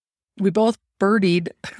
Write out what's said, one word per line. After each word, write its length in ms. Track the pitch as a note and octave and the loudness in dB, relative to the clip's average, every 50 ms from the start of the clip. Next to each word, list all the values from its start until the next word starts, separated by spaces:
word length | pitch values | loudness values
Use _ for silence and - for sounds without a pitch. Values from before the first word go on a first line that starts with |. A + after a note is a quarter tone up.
| _ _ _ _ _ _ _ - | _ _ _ _ _ _ _ -4
we 100 | F#3+ G3 | -4 -2
both 280 | E3+ G#3+ A3 A#3 A3 _ _ _ _ - | 0 2 0 0 -2 _ _ _ _ -2
birdied 500 | F#3+ G3 A3 A3 F#3+ F3+ E3+ F3 E3+ - - - - - - | 0 0 2 2 2 2 0 0 -2 -6 -14 -14 -18 -16 -6